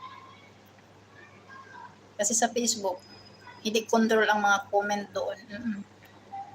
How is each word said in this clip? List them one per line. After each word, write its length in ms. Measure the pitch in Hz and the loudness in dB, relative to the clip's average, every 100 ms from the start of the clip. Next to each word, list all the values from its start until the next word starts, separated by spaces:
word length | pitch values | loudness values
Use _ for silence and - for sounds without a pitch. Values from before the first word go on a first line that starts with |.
| - - - 1077 - - - - - - - 855 855 - - 988 1077 932 932 - - - | -20 -18 -20 -20 -20 -20 -20 -20 -20 -20 -20 -20 -20 -20 -20 -20 -20 -18 -18 -20 -20 -4
Kasi 160 | 208 | -2
sa 160 | 233 233 | 2 0
Facebook, 500 | 233 233 214 190 180 - - - - - - 214 | 0 -2 -2 -2 -6 -12 -20 -20 -20 -20 -6 0
hindi 160 | 220 | 0
control 460 | 214 233 220 220 208 | 2 4 6 4 4
ang 80 | 214 | 4
mga 320 | 202 196 - | 4 2 2
comment 340 | 202 208 208 196 | 0 0 -4 -4
doon. 280 | 190 185 - - | -6 -6 -6 -12
Mm-mm. 260 | 208 240 143 - - - - - 784 - | -8 -6 -6 -10 -20 -20 -20 -16 -14 -14